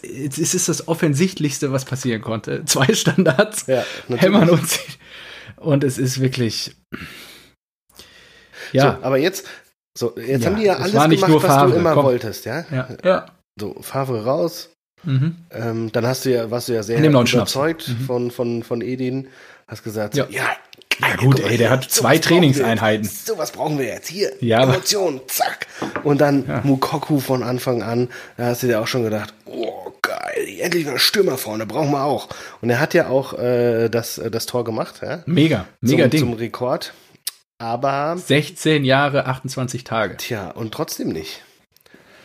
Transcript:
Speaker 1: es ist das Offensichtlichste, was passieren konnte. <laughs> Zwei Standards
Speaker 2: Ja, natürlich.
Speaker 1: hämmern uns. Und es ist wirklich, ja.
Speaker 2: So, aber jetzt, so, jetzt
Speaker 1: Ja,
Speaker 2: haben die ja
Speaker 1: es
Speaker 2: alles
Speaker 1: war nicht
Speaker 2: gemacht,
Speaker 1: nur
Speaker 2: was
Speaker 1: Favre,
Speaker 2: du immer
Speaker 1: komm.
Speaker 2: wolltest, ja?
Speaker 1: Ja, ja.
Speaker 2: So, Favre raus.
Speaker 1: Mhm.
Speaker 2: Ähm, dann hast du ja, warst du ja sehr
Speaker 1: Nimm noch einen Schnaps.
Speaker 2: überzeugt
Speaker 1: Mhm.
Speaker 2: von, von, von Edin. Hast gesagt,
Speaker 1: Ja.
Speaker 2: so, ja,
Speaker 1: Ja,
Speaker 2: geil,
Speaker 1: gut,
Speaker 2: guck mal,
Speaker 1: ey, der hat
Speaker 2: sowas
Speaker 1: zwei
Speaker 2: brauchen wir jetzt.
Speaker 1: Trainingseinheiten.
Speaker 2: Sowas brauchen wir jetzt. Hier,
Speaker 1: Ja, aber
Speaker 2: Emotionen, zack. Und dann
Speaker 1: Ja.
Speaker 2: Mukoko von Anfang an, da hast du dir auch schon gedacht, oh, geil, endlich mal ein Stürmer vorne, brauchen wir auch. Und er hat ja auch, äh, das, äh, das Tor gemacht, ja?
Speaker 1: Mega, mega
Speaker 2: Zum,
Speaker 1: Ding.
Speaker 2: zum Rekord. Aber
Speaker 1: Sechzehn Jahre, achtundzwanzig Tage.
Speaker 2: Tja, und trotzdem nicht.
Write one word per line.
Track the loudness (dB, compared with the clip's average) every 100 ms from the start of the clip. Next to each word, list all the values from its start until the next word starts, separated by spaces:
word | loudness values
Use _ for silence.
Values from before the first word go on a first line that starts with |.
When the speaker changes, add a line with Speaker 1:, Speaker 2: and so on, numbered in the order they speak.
Speaker 1:
es | -12 -8 -6 -4 -2
ist | 0 0
das | -2 -2
Offensichtlichste, | 0 0 2 0 0 -4 -2 -2
was | -2
passieren | -4 -4 -2 -2
konnte. | -2 -6 -4 -4
<laughs> | -2
Zwei | 2 4
Standards | 4 2 4 4 4 2 -2 -2
Speaker 2:
Ja, | 0 -2 -8 -6
natürlich. | 2
Speaker 1:
hämmern | 4 6 6
uns. | 4 2 -4 -8 -18 -20 -20 -20 -20 -20 -6
Und | 0 2
es | 2 0
ist | -2 0
wirklich, | -2 0 -2 -4 -8 -14 _ -16 -16 -18 -20 -20 -20 _ _ _ _ -20 -20 -20 -20 -20 _ -18 -4
ja. | 2 2 2
Speaker 2:
So, |
aber | 0 2
jetzt, | 0 -2 -10 -20 _ _ _ -6
so, | -6 -4
jetzt | -2 0
Speaker 1:
Ja, | 0
Speaker 2:
haben | 2
die |
ja | 2
Speaker 1:
es | 2
Speaker 2:
alles | 2
Speaker 1:
war | 4 4
nicht | 4
Speaker 2:
gemacht, | 6
Speaker 1:
nur | 6
Speaker 2:
was | 6
Speaker 1:
Favre, | 6 6
Speaker 2:
du | 4
immer | 4
Speaker 1:
komm. | 4
Speaker 2:
wolltest, | 4 2 -2 -8
ja? | -8 -8 -6
Speaker 1:
Ja, | -6 -6 -2
ja. | 0 0 -2 _ _ -10
Speaker 2:
So, | -10 -10
Favre | -8 -4 -2 -2
raus. | 0 0 0 -4 -16 _ _ _
Speaker 1:
Mhm. | -2 0 0 -2 -10
Speaker 2:
Ähm, | -6 -4 -4 -2
dann | -2 0
hast | 0
du | 0
ja, | 0 0
warst | -4 -2
du |
ja | -2
sehr | 0 4
Speaker 1:
Nimm | 6
noch | 6
einen | 4
Schnaps. | 2 2
Speaker 2:
überzeugt | 0 -2 -2 -6
Speaker 1:
Mhm. | -6 -2
Speaker 2:
von, | -2 -4
von, | -4 -4 -4
von | -4 -6
Edin. | -4 -4 -4 -4 -8 -16 -20 -20 -16
Hast | -14
gesagt, | -8 -6 -4 -2
Speaker 1:
Ja. | -2
Speaker 2:
so, |
ja, | -4 -4 -6 _ -14 -8 -4
Speaker 1:
Ja, | -2
Speaker 2:
geil, | 2
Speaker 1:
gut, | 4 4
Speaker 2:
guck |
mal, | 2
Speaker 1:
ey, | 2
der | 4
hat | 2
Speaker 2:
sowas | 0
Speaker 1:
zwei | 0
Speaker 2:
brauchen | 4
wir | 4
jetzt. | 4
Speaker 1:
Trainingseinheiten. | 6 6 4 2 2 2 0 -2
Speaker 2:
Sowas | -8 -8 -6 -6
brauchen | -4 -4 -2
wir | -4
jetzt. | -6 -10
Hier, | -4 -4 -2
Speaker 1:
Ja, | 2 4
aber | 4
Speaker 2:
Emotionen, | 4 0 0 0 -2 -6
zack. | -4 -2 -4 -12 -10 -8 -2
Und | 2 4
dann | 4 4 0
Speaker 1:
Ja. | 0
Speaker 2:
Mukoko | 2 2 0 -4 0 0
von | 2 -2
Anfang | 0 -2 -2 -2
an, | 0 0 -2 -4 -14 -4
da | -2
hast | 0
du | 0
dir | 0
auch | 0
schon | 0
gedacht, | 0 -2 -6 -14 -12
oh, | -8 -8 -8 -12 -8
geil, | -6 -6 -6 -6 -6 -4
endlich | -2 -2 -2
mal |
ein | 0
Stürmer | 0 2 2 0
vorne, | -4 -6 -6
brauchen | -2 -2
wir | 0
auch. | 0 -2 -6 -14 -16 -4
Und | 0
er | 2
hat | 2
ja | 2 4
auch, | 2 0 -4
äh, | 0 2 2 2 0
das, | 0 -4 -6
äh, | -6
das | -6 -4
Tor | -4
gemacht, | -4 -6 -8 -10
ja? | -10 -8 -2
Speaker 1:
Mega, | 2 2 2 -4 _
mega | 2 4
Speaker 2:
Zum, | 4
Speaker 1:
Ding. | 4
Speaker 2:
zum | 2
Rekord. | -2 -6 -4 -4 -4 -6 -16 _ _ -16 -16 _ -12
Aber | -6 -2 -2 -2 -2 -4
Speaker 1:
Sechzehn | 2 2 2 -2 2 2
Jahre, | 4 4 4 2 0
achtundzwanzig | -4 -6 -6 -6 -6
Tage. | -6 -2 -2 -4
Speaker 2:
Tja, | -8 -6 -8
und | -8 -8
trotzdem | -6 -8 -6 -6
nicht. | -6 -8 -14 -20 _ _ _ _ _ _ -20